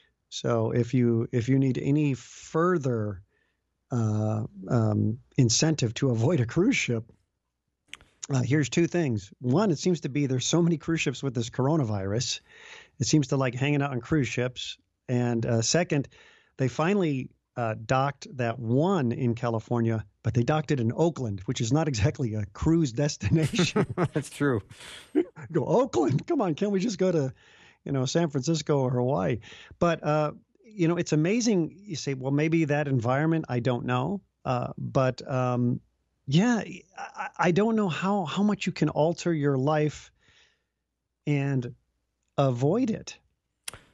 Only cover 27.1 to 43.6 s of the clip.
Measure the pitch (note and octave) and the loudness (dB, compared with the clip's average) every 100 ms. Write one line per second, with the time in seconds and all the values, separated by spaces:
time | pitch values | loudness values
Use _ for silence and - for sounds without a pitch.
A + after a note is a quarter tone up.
27.1 | E3+ C3+ - - - - _ - C#3 B2+ | 2 0 -6 -20 -20 -20 _ -4 -2 0
28.1 | E3 E3+ C#3 B2+ E3 D3+ C#3+ B2+ B2 B2 | 2 0 0 -2 -2 0 0 2 0 0
29.1 | D3+ F3+ A#2 - - - - E3+ D#3+ D3+ | 0 0 -4 -6 -20 -20 0 0 2 0
30.1 | D3+ D3+ - _ _ - G#3+ D#3+ F3 E3+ | 0 0 -4 _ _ -20 -2 0 2 0
31.1 | D#3 D#3+ A#3 A#3 G3 D3+ C#3+ G#3 D#3+ - | 2 2 2 2 2 0 -6 -12 -8 -6
32.1 | C3 C3 C#3+ D#3+ E3 D3+ D3 D3 C3 A2+ | -4 -2 0 2 2 2 0 2 0 2
33.1 | C3 D#3+ D#3+ D#3 B2 A#2+ A#2+ B2 B2+ C#3+ | 2 2 0 0 -2 0 0 0 -2 -2
34.1 | G3 - _ - B2 B2 - B2+ B2+ C3 | -4 -10 _ -4 -2 -4 -8 -4 0 0
35.1 | B2+ - C3 B2+ B2 A#2+ B2 - _ _ | -2 -6 -2 0 0 0 -2 -6 _ _
36.1 | _ - D3 A#3 A#3 - - - - - | _ 0 2 4 2 -2 -12 -18 -18 -16
37.1 | - - - E3+ F3+ A3 A3 G3+ C#3 F#3 | -12 -12 0 2 4 2 2 0 -2 -2
38.1 | G3+ D#3 F3+ G#3 G3+ - - D3+ D3+ D#3 | -2 -2 0 0 0 -4 0 0 2 0
39.1 | E3+ F3 D#3+ C#3+ C3+ C3+ D3+ D3+ - - | 2 -2 0 2 2 2 2 0 -2 -16
40.1 | _ _ _ _ _ _ _ _ _ _ | _ _ _ _ _ _ _ _ _ _
41.1 | _ - D3 C#3 C3+ B2 - _ _ _ | _ -2 0 0 -2 -4 -12 _ _ _
42.1 | _ _ - C#3 A#2+ C#3 G#3 B3 G#3+ - | _ _ 0 0 2 2 2 0 -4 -8
43.1 | - _ _ _ _ | -18 _ _ _ _